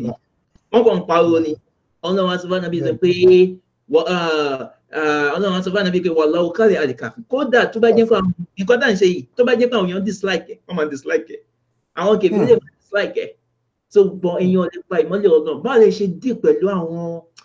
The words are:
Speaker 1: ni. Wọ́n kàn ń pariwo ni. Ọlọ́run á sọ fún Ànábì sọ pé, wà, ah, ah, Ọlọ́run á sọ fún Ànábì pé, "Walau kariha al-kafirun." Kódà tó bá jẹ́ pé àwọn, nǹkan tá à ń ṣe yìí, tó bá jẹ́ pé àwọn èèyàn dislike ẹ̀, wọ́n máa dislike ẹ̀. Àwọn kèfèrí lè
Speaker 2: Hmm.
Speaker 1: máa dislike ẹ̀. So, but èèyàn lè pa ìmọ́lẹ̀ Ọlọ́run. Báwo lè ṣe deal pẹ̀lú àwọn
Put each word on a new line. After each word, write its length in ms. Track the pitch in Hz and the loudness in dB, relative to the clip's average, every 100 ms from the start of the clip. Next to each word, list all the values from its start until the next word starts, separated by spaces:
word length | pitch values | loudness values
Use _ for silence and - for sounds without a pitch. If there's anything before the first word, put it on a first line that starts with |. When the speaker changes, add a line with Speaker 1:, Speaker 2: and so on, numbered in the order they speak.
Speaker 1:
ni. 100 | 113 - _ _ _ _ _ | -4 -10 _ _ _ _ _
Wọ́n 120 | 233 | 2
kàn 120 | 226 185 | 2 2
ń 100 | 170 | 0
pariwo 320 | 165 170 165 | 2 2 2
ni. 120 | 156 156 _ _ _ _ | 0 -6 _ _ _ _
Ọlọ́run 260 | 175 190 185 | -4 -2 -2
á 60 | 180 | -4
sọ 80 | 180 | -4
fún 100 | 185 | -6
Ànábì 200 | 170 170 | -4 -4
sọ 120 | 165 | -4
pé, 160 | - 180 180 185 180 185 185 _ _ - | 0 0 2 6 6 4 0 _ _ -2
wà, 100 | 156 | 0
ah, 680 | 165 180 165 156 143 131 - _ _ | 0 -2 -2 -2 -2 -4 -10 _ _
ah, 420 | 160 151 147 147 | -4 -2 0 0
Ọlọ́run 240 | 165 196 185 | 0 -2 -2
á 40 | |
sọ 80 | 185 | -2
fún 100 | 196 | -2
Ànábì 200 | 185 180 | 0 0
pé, 80 | 175 | 0
"Walau 420 | 160 151 170 175 | 2 2 2 -2
kariha 280 | 226 220 165 | 2 2 2
al-kafirun." 420 | 143 123 117 - - | -2 -6 -12 -14 -6
Kódà 400 | 262 269 240 175 | -4 0 2 2
tó 140 | 226 | 2
bá 80 | 233 | 2
jẹ́ 160 | 220 226 | 4 2
pé 60 | |
àwọn, 180 | 196 185 175 175 | 2 0 -4 -8
nǹkan 260 | - 196 240 | -6 -2 0
tá 60 | 262 | 0
à 60 | |
ń 40 | 185 | 2
ṣe 100 | 185 | 2
yìí, 200 | 180 - | 0 -4
tó 120 | - | -2
bá 80 | 247 | 0
jẹ́ 140 | 233 247 | 2 0
pé 60 | 233 | 0
àwọn 120 | 185 | -2
èèyàn 160 | 190 | -4
dislike 440 | 202 185 196 180 - | -6 -6 -4 -6 -8
ẹ̀, 100 | - | -18
wọ́n 140 | - 175 | -10 -6
máa 120 | 151 | -6
dislike 400 | 139 151 165 165 | -6 -4 -4 -6
ẹ̀. 120 | - _ _ _ _ _ - | -18 _ _ _ _ _ -4
Àwọn 200 | - 208 | 0 0
kèfèrí 280 | - 208 - | 0 2 2
lè 80 | |
Speaker 2:
Hmm. 80 | 233 | 2
Speaker 1:
máa 100 | - _ | 0 _
dislike 440 | _ - - - | _ -4 -4 -6
ẹ̀. 100 | - - _ _ _ _ _ | -10 -12 _ _ _ _ _
So, 100 | 202 | 2
but 360 | 190 185 175 185 | 2 0 -4 -2
èèyàn 240 | 185 185 | 0 0
lè 140 | 170 - - | -2 -6 -6
pa 100 | 175 | -2
ìmọ́lẹ̀ 300 | 165 196 202 | -2 0 2
Ọlọ́run. 340 | 156 156 147 | 2 0 -6
Báwo 160 | 214 247 | 0 4
lè 80 | 208 | 4
ṣe 160 | 185 202 | 4 -4
deal 280 | 165 262 - | -4 -6 -2
pẹ̀lú 300 | 165 151 190 | 0 2 0
àwọn 540 | 190 165 170 170 170 - _ | -2 -6 -8 -8 -10 -14 _